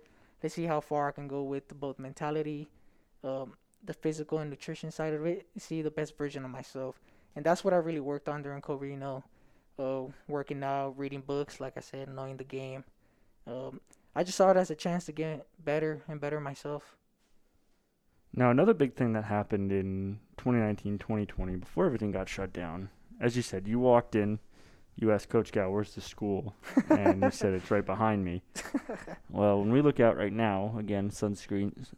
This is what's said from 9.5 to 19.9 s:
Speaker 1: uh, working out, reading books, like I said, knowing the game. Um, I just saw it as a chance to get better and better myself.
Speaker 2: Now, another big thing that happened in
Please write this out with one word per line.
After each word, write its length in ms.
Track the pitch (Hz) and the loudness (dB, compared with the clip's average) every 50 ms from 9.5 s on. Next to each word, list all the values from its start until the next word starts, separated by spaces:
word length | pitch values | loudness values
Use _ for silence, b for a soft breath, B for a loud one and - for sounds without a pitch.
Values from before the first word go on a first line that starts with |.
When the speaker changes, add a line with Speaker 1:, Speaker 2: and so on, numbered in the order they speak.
| _ _ _ _ _ - | _ _ _ _ _ -6
Speaker 1:
uh, 340 | 135 131 135 131 127 139 139 - - - | -4 -2 -2 -4 -6 -8 -12 -16 -10 -6
working 340 | 147 143 139 - 147 139 | -4 -4 -4 -4 -6 -4
out, 360 | 139 135 139 139 139 139 131 139 | -2 -2 -2 -2 -2 -4 -6 -6
reading 220 | 139 135 139 135 | -6 -6 -6 -8
books, 380 | 135 139 143 143 147 143 - - | -6 -4 -2 -2 -2 -4 -6 -10
like 160 | 139 131 - | -10 -10 -10
I 40 | 135 | -12
said, 280 | - - - 135 135 135 | -14 -12 -12 -12 -12 -10
knowing 280 | 135 131 131 135 135 | -10 -10 -10 -10 -10
the 80 | 131 135 | -12 -12
game. 400 | 139 135 131 135 131 131 135 - - _ _ _ _ _ _ _ _ _ _ - | -10 -8 -10 -8 -8 -10 -12 -14 -16 _ _ _ _ _ _ _ _ _ _ -14
Um, 340 | 117 120 127 135 135 135 - _ _ b b b b b | -10 -10 -8 -8 -10 -12 -14 _ _ b b b b b
I 80 | 147 | -2
just 160 | 175 185 185 - | -2 -2 4 6
saw 120 | 190 190 | 8 8
it 60 | 185 | 8
as 140 | 185 185 - | 6 6 2
a 40 | 156 | -2
chance 300 | - - 180 170 175 - | -4 -2 -2 -2 -2 -4
to 60 | - | -6
get 340 | 151 151 160 160 156 151 - _ _ _ 156 | -6 -6 -4 -4 -4 -8 -10 _ _ _ -2
better 380 | 147 147 156 156 156 156 151 - - | 0 0 2 2 0 -2 -4 -8 -12
and 120 | 151 147 | -10 -6
better 200 | 143 143 151 151 | -4 -4 -4 -2
myself. 560 | 147 139 139 - - 147 147 143 - - - _ _ _ _ _ _ _ _ _ _ _ _ _ _ _ _ _ _ _ _ _ _ _ _ _ _ _ | -4 -6 -8 -8 -8 -6 -6 -8 -8 -14 -20 _ _ _ _ _ _ _ _ _ _ _ _ _ _ _ _ _ _ _ _ _ _ _ _ _ _ _
Speaker 2:
Now, 180 | - 127 127 120 | 0 4 6 6
another 240 | 120 135 180 226 220 | 8 8 8 6 6
big 200 | 165 143 123 - | 6 4 2 2
thing 180 | - 127 117 110 | 0 0 0 2
that 100 | 110 107 | 0 0
happened 480 | 104 104 104 101 - 110 98 98 98 | 0 0 0 0 0 0 0 0 0
in 460 | 98 98 95 95 | 0 0 0 0